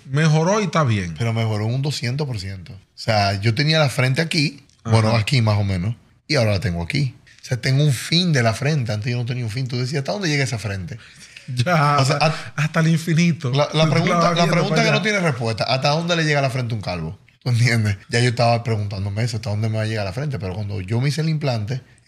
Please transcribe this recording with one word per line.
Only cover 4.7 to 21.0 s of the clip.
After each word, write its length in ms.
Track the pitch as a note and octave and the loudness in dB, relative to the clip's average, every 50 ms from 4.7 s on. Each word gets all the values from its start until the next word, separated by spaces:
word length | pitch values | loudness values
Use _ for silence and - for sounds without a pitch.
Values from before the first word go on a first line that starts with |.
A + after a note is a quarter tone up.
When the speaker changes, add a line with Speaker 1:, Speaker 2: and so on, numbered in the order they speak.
| _ _ - | _ _ -2
Speaker 1:
Ajá. 100 | A2+ A2+ | 2 2
Speaker 2:
bueno, 200 | A2+ G#2+ A2 A#2 | 4 4 4 2
aquí 260 | A2 G2+ - C#3 B2 | 2 0 2 2 2
más 160 | A2 A2 G#2 G2+ | 4 2 2 2
o 40 | G2+ | 0
menos, 320 | G2 F#2+ F2+ E2+ A2 A#2+ - _ _ _ _ _ | 0 -2 -2 -2 -4 -6 -6 _ _ _ _ _
y 80 | - D3+ | -2 0
ahora 160 | C3+ A2+ G#2+ G2+ | 2 2 2 0
la 60 | F2+ | 0
tengo 220 | D#2 F2+ E2+ E2+ | -2 -2 -4 -4
aquí. 320 | E2 E2 - C3+ C#3+ A#2+ - - _ - - _ - | -4 -2 -2 -2 -2 -2 -4 -10 _ -20 -20 _ -8
O 20 | |
sea, 140 | - C3 A2 | -6 -6 -2
tengo 220 | - C3+ C3 C#3 D3+ | 0 0 2 2 2
un 80 | D3+ B2 | 2 0
fin 400 | - - - E3 E3+ F#3 F3 D3+ | 0 -2 -2 0 0 2 2 2
de 80 | C3 A#2 | 4 2
la 100 | A2+ G#2+ | 2 0
frente. 380 | - - C#3+ D#3+ C#3+ A#2 A2 | 0 0 0 0 0 0 -2
Antes 200 | G#2+ G#2+ G#2+ B2 | -4 -4 -2 -4
yo 60 | A#2+ | -2
no 80 | B2 A#2+ | -4 -4
tenía 180 | A#2 A#2+ B2 B2 | -4 -4 -4 -4
un 60 | G#2+ | -6
fin. 160 | G2+ C3 C3+ | -4 -6 -6
Tú 100 | A2+ B2 | -4 -4
decías, 220 | B2 B2+ B2 D#3+ C#3 | -4 -4 -4 -4 -4
"¿Hasta 120 | C3+ - G#2+ | -4 -4 -4
dónde 160 | G#2 - D3+ | -4 -2 -2
llega 140 | D3 C#3+ C3+ | 0 0 0
esa 140 | A2 C3 G#2 | -2 -2 -4
frente?" 380 | - G2+ G2 G2 F2+ D2+ A2+ A#2 - - - - - - - - - | -6 -6 -6 -6 -8 -10 -12 -14 -16 -20 -20 -20 -20 -20 -20 -18 -12
Speaker 1:
Ya, 500 | - B2 B2 A#2+ F3+ F3 D#3 C#3+ D3 D3 C#3+ | -8 -4 -2 0 2 2 4 4 4 4 2
Speaker 2:
O 60 | C3 | 2
sea, 100 | C3+ D#3 | 2 2
Speaker 1:
hasta, 100 | D3 D3+ | 2 2
Speaker 2:
at-, 60 | D#3+ D#3 - - - - | 0 0 -2 -8 -10 -4
Speaker 1:
hasta 240 | D3 D3+ D#3 - E3 | -4 -2 0 0 2
el 80 | D#3+ | 2
infinito. 640 | D#3+ E3 D#3 E3 F3+ D#3+ D#3+ F3 F3 C#3+ - - B2 | 4 2 2 2 0 2 4 4 2 2 0 -2 -2
Speaker 2:
la, 160 | C3 C#3 D3 - - | 2 2 2 2 4
la 120 | D#3 D#3+ | 2 4
Speaker 1:
Tú 60 | D#3 | 4
Speaker 2:
pregunta, 220 | E3 E3+ E3+ F3+ F3 | 4 2 2 2 2
Speaker 1:
la 40 | E3+ | 4
vas 40 | E3+ F3 | 4 4
Speaker 2:
la 40 | E3+ | 4
Speaker 1:
viendo 160 | E3+ E3+ D#3+ - | 4 2 4 4
Speaker 2:
pregunta 220 | E3+ D#3 - D#3 | 2 2 2 2
Speaker 1:
para 80 | A3+ A3+ | 2 2
Speaker 2:
que 60 | A3 | 2
Speaker 1:
allá. 80 | - | 2
Speaker 2:
no 40 | G#3+ F#3 | 2 0
tiene 160 | G#3+ G#3 G3 | 0 0 2
respuesta, 440 | F3 D#3+ B2 A#2+ A#2 A2+ A2 - - | 0 0 0 0 -2 -2 -2 -2 0
¿hasta 240 | - B2+ C3 C3+ C#3+ | 0 0 0 2 2
dónde 260 | D3 E3 E3+ F3 F3 | 0 0 0 0 0
le 80 | E3 D#3 | 0 2
llega 180 | D3+ D3 C#3+ | 2 2 2
la 80 | C#3 C3 | 2 0
frente 240 | A#2 C3 B2 A2+ A#2 | 0 -2 -4 -4 -4
a 40 | |
un 40 | G#2+ | -6
calvo? 380 | F#2+ G2 F2+ E2+ D#2+ D#2+ G2 - _ _ _ _ - | -4 -6 -6 -4 -6 -8 -10 -12 _ _ _ _ -2
¿Tú 60 | C3 | 0
entiendes? 480 | A#2+ A2+ A#2+ A#2+ A#2+ A2+ G#2+ G#2 G2 - - - | 2 4 4 4 4 2 2 0 0 -2 -4 -2
Ya 100 | A#2+ A#2 | 0 2
yo 100 | B2 B2+ | 2 2
estaba 340 | A#2 B2 A#2+ A#2 A#2+ A2+ A2 | 2 2 2 4 2 2 0
preguntándome 600 | A#2+ A2 G#2 G#2 G2+ G#2+ F#2+ G2 G2+ G2+ G#2+ A#2+ | -2 -2 -2 -2 -4 -6 -6 -6 -4 -4 -2 -4
eso, 140 | A2+ A2+ | -4 -4
¿hasta 120 | G2+ - G2+ | -6 -6 -4
dónde 180 | G#2 G#2+ A2+ | -4 -2 -2
me 100 | A2 A2 | -2 -2
va 60 | A2 G#2+ | -2 -2
a 40 | |
llegar 180 | A2 A2 G#2+ G2+ | -2 -4 -4 -4
la 80 | F#2+ - | -4 -6
frente? 240 | - D3+ D3+ B2 | -6 -6 -6 -6
Pero 160 | E2 - A2+ A2 | -6 -6 -6 -6
cuando 260 | A2 G#2 G2+ G2+ G2 | -6 -6 -6 -6 -6
yo 200 | F#2 F#2+ A#2 A#2+ | -4 -2 -2 0